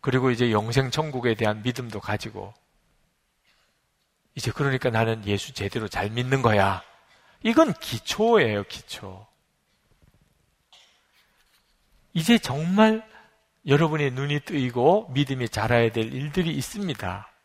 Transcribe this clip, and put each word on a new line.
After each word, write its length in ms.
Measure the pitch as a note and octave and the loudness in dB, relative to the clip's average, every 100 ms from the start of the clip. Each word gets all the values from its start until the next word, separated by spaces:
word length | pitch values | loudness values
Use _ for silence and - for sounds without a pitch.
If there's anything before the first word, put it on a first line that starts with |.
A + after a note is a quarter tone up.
그리고 300 | - C3 B2+ | 2 2 2
이제 220 | A#2+ B2 | 2 2
영생 380 | G#2+ A2 A#2+ C3 | 2 2 0 0
천국에 440 | C3+ D#3 C3 A#2+ | -2 -4 -2 -2
대한 280 | A2 A2 G#2+ | 0 0 -2
믿음도 380 | A2 A#2+ A#2+ G#2 | -4 -6 -8 -10
가지고 540 | - G#2 A2+ G#2 G2 G#2+ _ _ _ _ _ _ _ _ _ _ _ _ _ _ _ _ _ | -6 -6 -6 -12 -16 -18 _ _ _ _ _ _ _ _ _ _ _ _ _ _ _ _ _
이제 160 | - - | -8 -8
그러니까 400 | - C#3 C3 C3 | -2 -2 0 0
나는 340 | A2 A2+ A2+ G#2 | 0 0 -2 -2
예수 260 | G2+ - | -2 -4
제대로 360 | - G2+ B2 A2 | -8 -6 -6 -6
잘 220 | G2+ G#2 | -6 -4
믿는 300 | A2+ B2+ C3+ | -4 -2 2
거야. 400 | A#2+ G#2+ G2 F#2 - _ _ _ _ _ | 4 4 2 0 -8 _ _ _ _ _
이건 300 | G#3+ A#3+ D#4+ | 0 4 4
기초예요, 880 | E3 - A#2 - - A3+ A3+ B2+ G#2 | 2 -6 -10 -6 0 4 4 4 0
기초. 640 | G2+ - - - G2 F#2 G#2+ _ _ _ _ _ _ _ _ _ _ _ _ _ _ _ _ _ _ _ _ _ _ _ _ _ _ _ _ | -4 -12 -14 -14 -14 -18 -20 _ _ _ _ _ _ _ _ _ _ _ _ _ _ _ _ _ _ _ _ _ _ _ _ _ _ _ _
이제 260 | E3+ D#3+ A#3 | -4 4 4
정말 680 | - C3 E3 F#3+ A3 A3 A3+ - _ _ _ _ - | 4 -4 0 4 6 4 -4 -20 _ _ _ _ 2
여러분의 460 | C#3+ D#3+ D#3 C#3+ | 4 4 2 -2
눈이 280 | B2+ C#3+ D3 | -2 -2 -4
뜨이고 680 | - D#3+ B2+ A#2+ C3 G3 A3 | -2 -2 -2 2 4 4 0
믿음이 360 | C3+ C#3 C3+ A#2+ | -2 -2 -2 -4
자라야 420 | - A2 A#2+ A#2 | -2 2 4 2
될 200 | A2+ A2+ | 0 -4
일들이 420 | C3 D3 D3 E3+ | -6 -6 -2 -2
있습니다. 760 | D#3 C3 G3+ G3 C#3 F2+ F#2 G#2+ _ | -2 -6 -8 -8 -6 -6 -8 -12 _